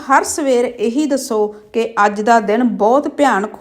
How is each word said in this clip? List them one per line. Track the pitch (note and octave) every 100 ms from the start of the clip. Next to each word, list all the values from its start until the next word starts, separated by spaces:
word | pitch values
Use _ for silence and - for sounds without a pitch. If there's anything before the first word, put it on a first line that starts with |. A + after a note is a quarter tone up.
ਹਰ | - C#4
ਸਵੇਰ | - - C#4 A#3+
ਇਹੀ | B3 - A3 B3 D4+
ਦੱਸੋ | C4+ - A3 G#3 G#3+ -
ਕਿ | A3+ A3+ - G#3
ਅੱਜ | G#3
ਦਾ | G#3+ A#3
ਦਿਨ | G3+ A3+
ਬਹੁਤ | B3 G3 G#3 C4+ D4+
ਭਿਆਨਕ | - C#4 G3+ G#3+ -